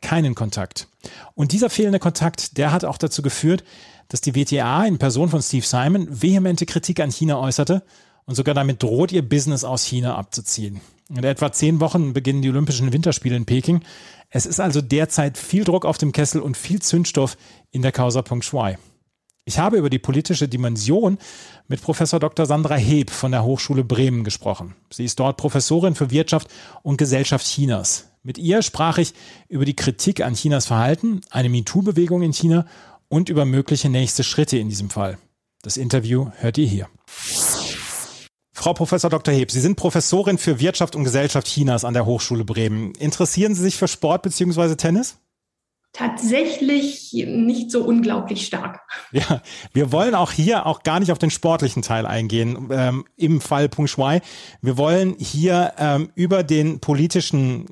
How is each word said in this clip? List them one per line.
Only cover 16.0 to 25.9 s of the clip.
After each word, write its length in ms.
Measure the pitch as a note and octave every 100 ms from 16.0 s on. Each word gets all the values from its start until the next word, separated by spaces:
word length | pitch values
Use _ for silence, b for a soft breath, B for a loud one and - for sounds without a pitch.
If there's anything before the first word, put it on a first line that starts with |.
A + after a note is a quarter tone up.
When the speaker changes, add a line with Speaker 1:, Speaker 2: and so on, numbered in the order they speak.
| D3+
Speaker 1:
Kessel 300 | C3 C3+ D#3
und 160 | D3 B2+
viel 260 | - F#3+
Zündstoff 540 | - E3+ E3+ - C3 - b b b
in 120 | C3
der 100 | C3
Causa 300 | B2+ B2 B2
Peng 200 | - B2
Shuai. 340 | - C#3 G2+ F#2 - _ _ _ _ _
Ich 160 | - -
habe 160 | F#3+ A3+
über 120 | C#3+
die 120 | B2+
politische 480 | - C#3 D#3+ E3 C#3+
Dimension 680 | B2 B2 A2+ G#2+ F3+ G#3 G3 B B B B B
mit 120 | C3+
Professor 380 | - D#3 D#3+ E3
Doktor 280 | D3+ - D3+
Sandra 280 | D3 D#3
Heb 360 | D3 A2+ D3+ C3+
von 200 | - C3
der 140 | B2+
Hochschule 400 | A#2 C3 - C3+
Bremen 400 | A#2+ A#2+ C3+ A#2+
gesprochen. 500 | G#2+ - A2 G2 F2 - _
Sie 140 | -
ist 160 | A#2+ -
dort 160 | C3+ C3+
Professorin 580 | D3 C#3 - E3 F#3